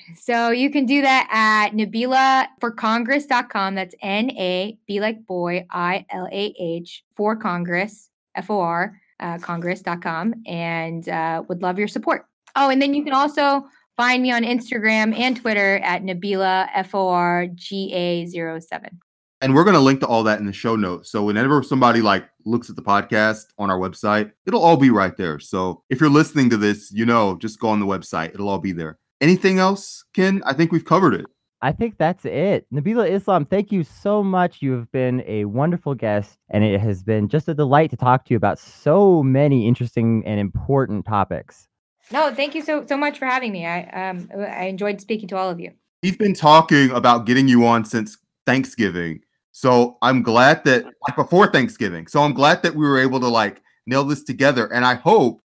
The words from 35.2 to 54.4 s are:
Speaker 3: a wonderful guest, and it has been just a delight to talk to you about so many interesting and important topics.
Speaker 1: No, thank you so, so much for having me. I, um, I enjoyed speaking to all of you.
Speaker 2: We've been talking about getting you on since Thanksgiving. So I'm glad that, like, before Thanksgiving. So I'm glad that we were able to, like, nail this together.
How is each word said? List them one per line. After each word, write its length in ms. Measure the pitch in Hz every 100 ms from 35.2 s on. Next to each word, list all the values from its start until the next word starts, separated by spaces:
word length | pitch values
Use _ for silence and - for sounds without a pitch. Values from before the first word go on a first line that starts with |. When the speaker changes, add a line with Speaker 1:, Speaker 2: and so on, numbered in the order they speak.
| -
Speaker 3:
a 180 | 107
wonderful 520 | 104 117 160 170 147 123
guest, 420 | 110 104 101 _ _
and 120 | 104
it 180 | 107 98
has 220 | 110 92
been 260 | 98 107 104
just 200 | 151 170
a 60 |
delight 360 | 147 139 143 160
to 60 | 120
talk 280 | 127 127 -
to 80 |
you 20 | 113
about 240 | 101 -
so 640 | - - 147 185 202 165
many 420 | 135 131 147 131 110
interesting 580 | 117 123 120 113 113
and 140 | - 104
important 680 | 98 - - 139 113 101
topics. 640 | 107 101 92 80 - _ _ _ _ _ _
Speaker 1:
No, 200 | 262 294
thank 220 | 247 285
you 80 | 311
so, 240 | 311 302 -
so 100 | 277
much 220 | 294 294
for 80 | 262
having 240 | 254 240
me. 160 | 185 170
I, 440 | 175 - 185 185
um, 180 | 180 - 202
I 300 | 202 - 190
enjoyed 340 | 185 202 202
speaking 280 | - 220 190
to 80 | 190
all 140 | 190
of 80 | 170
you. 140 | - - _ _
Speaker 2:
We've 140 | 190 185
been 160 | 202
talking 580 | - 151 160 160 147 131
about 340 | 123 123 120 110
getting 220 | 127 135
you 180 | 120 117
on 180 | 117
since 340 | 110 113 107 - _ _ -
Thanksgiving. 720 | 131 131 - 98 87 85 80 _ _ _
So 440 | - 127 123 120 -
I'm 220 | 123 131
glad 420 | 113 113 135 156
that, 200 | 143 123 - - 135
like, 80 |
before 320 | 147 - 135 123
Thanksgiving. 600 | 143 117 - 101 82 82
So 160 | 147
I'm 100 | 147
glad 300 | 135 147 180
that 120 | 170
we 120 | 156 147
were 120 | 131
able 220 | 131 131
to, 80 | 123
like, 340 | 113 104 - _ _ 117
nail 160 | 135
this 220 | 143 143
together. 480 | - 123